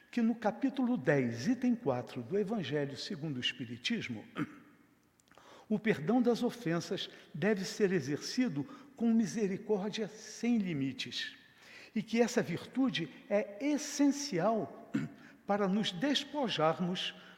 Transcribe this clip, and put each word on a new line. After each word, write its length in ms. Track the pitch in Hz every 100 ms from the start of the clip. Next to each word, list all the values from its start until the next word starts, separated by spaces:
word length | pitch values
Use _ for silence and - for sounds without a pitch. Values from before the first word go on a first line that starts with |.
| -
que 100 | -
no 120 | 226
capítulo 640 | 233 208 220 269 262 240 247
dez, 500 | 160 143 123 113 147
item 280 | 254 247 233
quatro 480 | 139 123 120 131
do 140 | 113 190
Evangelho 600 | 190 226 127 147 139 135
segundo 400 | - 180 156 127
o 40 |
Espiritismo, 840 | 120 - 120 120 - 226 - 110 - -
<clears throat> 1300 | - - - - _ _ _ _ _ - - - -
o 100 | 214
perdão 440 | 220 170 156 247
das 200 | 240 226
ofensas 680 | 240 - 160 170 - - - - -
deve 320 | 147 185 208 180
ser 260 | - 202
exercido 720 | 180 131 143 - - 247 147 139 - - -
com 180 | 233
misericórdia 920 | 226 196 185 202 190 - 208 208 220 202
sem 500 | - - - 233 233
limites, 800 | 185 151 135 123 127 - - - - - - - -
e 80 | 220
que 200 | - 226
essa 200 | 226 233
virtude 680 | 143 165 - 247 262 165 160 - -
é 280 | 208 214 -
essencial 1300 | 285 294 - - 285 269 - 175 190 220 151 - -
<clears throat> 520 | - 147 - - - -
para 220 | 202 202
nos 240 | 202 202
despojarmos 1200 | 175 277 262 - 302 233 - 156 160 175 185 - - -